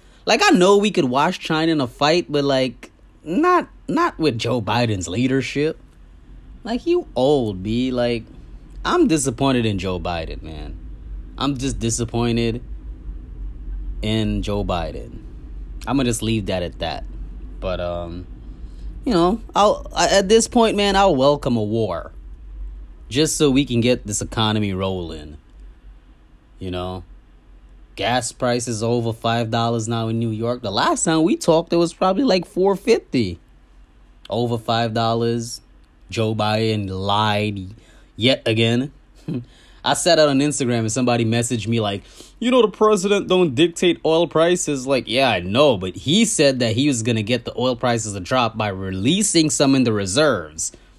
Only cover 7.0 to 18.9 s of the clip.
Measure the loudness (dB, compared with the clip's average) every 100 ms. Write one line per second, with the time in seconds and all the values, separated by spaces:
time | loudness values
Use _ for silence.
7 | 0 0 2 2 0 -4 -4 -2 -2 0
8 | 0 -2 -6 -18 -20 -20 -18 -8 0 2
9 | 4 2 0 0 2 2 0 -2 -2 -4
10 | -4 -6 -8 -10 -12 -12 -12 -14 -16 -16
11 | -14 -14 -14 -6 -4 -2 -4 -2 -2 -2
12 | -2 -2 0 0 0 -4 -10 -14 -14 -14
13 | -12 -12 -14 -12 -12 -10 -10 -8 -8 -6
14 | -2 -2 0 -2 -2 -4 -2 -4 -6 -10
15 | -14 -16 -16 -16 -16 -14 -14 -10 -4 0
16 | 0 0 -2 -2 -2 -4 -4 -6 -8 -8
17 | -10 -12 -12 -12 -14 -10 -6 -6 -6 -6
18 | -8 -12 -14 -16 -16 -16 -16 -14 -14